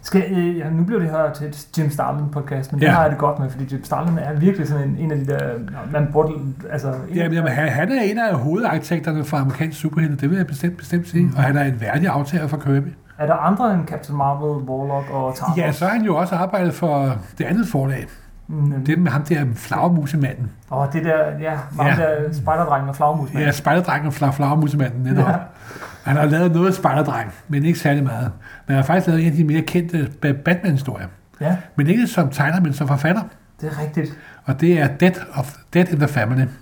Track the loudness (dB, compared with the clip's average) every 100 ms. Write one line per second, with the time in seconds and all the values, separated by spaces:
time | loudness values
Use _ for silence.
0 | 2 0 2 0 0 -2 -2 0 2 2
1 | 0 0 -2 -2 -10 -10 -8 -2 0 0
2 | -2 -2 -4 -4 -6 -6 -4 2 4 6
3 | 4 2 0 0 -4 -4 -6 -8 -4 -4
4 | 0 -2 -2 2 2 2 -2 -2 -2 -2
5 | -2 -2 -2 -2 -4 -6 -8 -10 -4 0
6 | 2 2 0 -2 -6 -8 -8 -6 -4 -6
7 | -4 -2 0 0 0 0 0 0 0 2
8 | 0 0 0 0 0 0 0 -2 -2 -4
9 | -2 -2 -2 0 0 -2 -4 -2 -4 0
10 | 0 0 0 0 0 -2 -4 -4 -4 -2
11 | 0 2 2 4 2 2 2 0 -2 0
12 | 2 0 0 -2 -2 -2 0 0 0 -10
13 | -20 -6 0 2 2 2 2 2 0 -8
14 | -6 0 0 0 -2 -2 -4 -6 -2 -4
15 | -4 -4 -4 -4 -2 0 0 0 0 0
16 | 2 2 0 0 0 0 0 0 0 2
17 | 2 -2 -6 -6 -2 0 0 0 0 -4
18 | -8 -16 -20 -20 -10 0 0 0 0 2
19 | 2 2 0 0 0 -4 -4 0 2 2
20 | 0 0 -2 -2 -8 -10 -8 -4 -2 -2
21 | 0 2 2 -2 -6 -6 -8 0 2 4
22 | 2 0 -2 -2 0 0 2 0 0 0
23 | 2 2 -2 0 0 0 2 2 2 -2
24 | -2 0 0 2 2 2 2 0 -2 -2
25 | 0 2 2 2 -4 -16 -20 -16 -16 -12
26 | -2 2 4 4 4 4 2 2 2 2
27 | 0 -4 -6 -12 -4 0 0 0 0 2
28 | 0 -2 -6 -6 -16 -20 -2 0 2 2
29 | 2 2 2 2 2 2 0 -2 -2 -2
30 | -4 -2 -2 0 0 0 2 0 -2 -8
31 | -10 -14 _ -6 -2 -2 -2 0 2 4
32 | 2 2 0 0 0 2 2 0 0 0
33 | 2 0 -2 -14 _ -10 -8 -6 -4 -4
34 | -4 -8 -20 -12 -4 2 4 4 2 4
35 | 2 2 -8 -8 -8 -10 0 2 4 2
36 | 2 0 0 2 0 -2